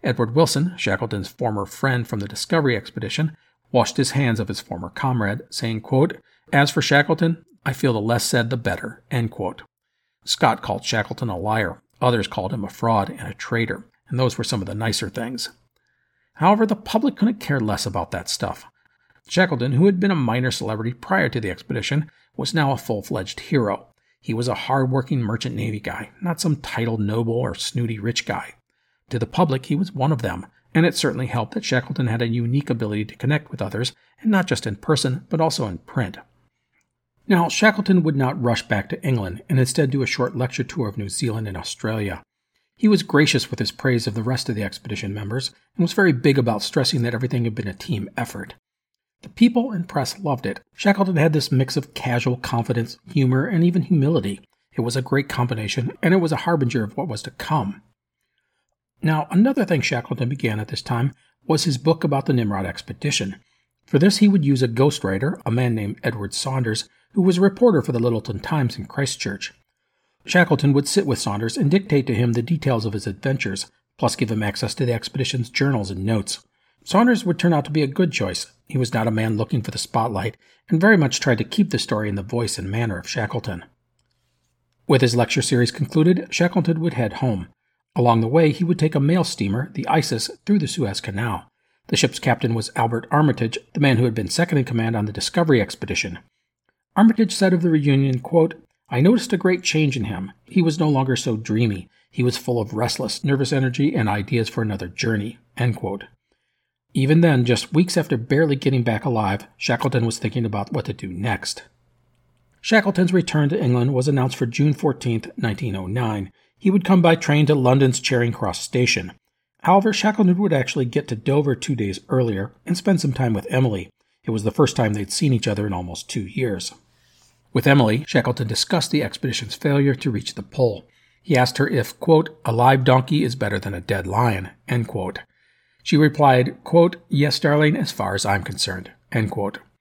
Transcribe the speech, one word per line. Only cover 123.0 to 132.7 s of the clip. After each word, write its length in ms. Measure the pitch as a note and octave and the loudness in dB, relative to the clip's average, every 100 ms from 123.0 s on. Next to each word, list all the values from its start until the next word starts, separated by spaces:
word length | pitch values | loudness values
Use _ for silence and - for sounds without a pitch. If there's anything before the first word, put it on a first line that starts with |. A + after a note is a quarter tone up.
some 120 | D3 | 2
time 200 | C3 B2+ | 0 0
with 140 | G#2 - | 0 0
Emily. 400 | C3 C3 G#2 F2 _ _ _ | 2 2 0 -8 _ _ _
It 80 | - | -4
was 100 | A2 | -2
the 80 | G#2 | -2
first 240 | - - | 2 2
time 180 | - A2 | 4 0
they'd 200 | G#2+ G2 | 0 -4
seen 200 | - D3+ | 0 2
each 160 | B2 A2+ | 2 0
other 180 | G2+ G#2 | -2 -2
in 60 | |
almost 380 | F#2 F2+ F2 - | -4 -6 -10 -8
two 160 | - F#2+ | -8 -6
years. 460 | - B2+ F#2+ - - _ _ _ _ _ _ _ | -4 -4 -4 -8 -14 _ _ _ _ _ _ _
With 140 | A2+ C#3 | 0 4
Emily, 380 | C#3 A2+ A2+ D3+ | 6 4 2 0
Shackleton 400 | C#3 B2 B2 A2+ | 0 0 -2 -4
discussed 440 | A2+ - F3+ - | -4 -2 -2 0
the 120 | D3+ | -2
expedition's 520 | A2+ - C3+ A2 G#2+ | -4 -6 -6 -6 -8
failure 400 | - D3+ C#3+ C#3 | -4 0 2 2
to 160 | C3 D3 | 2 -2
reach 240 | G#2+ - | -4 -6
the 80 | - | -12
pole. 440 | - - B2 G2+ - _ _ _ | -12 0 0 0 -10 _ _ _
He 140 | - C#3 | 0 2
asked 220 | B2 - | 4 2
her 100 | D3 | 0
if, 300 | E3+ - - | 0 -2 -6
quote, 400 | - D#3 D#3+ - | 4 4 4 -4
"a 80 | - | -4
live 320 | A2+ B2 | 2 4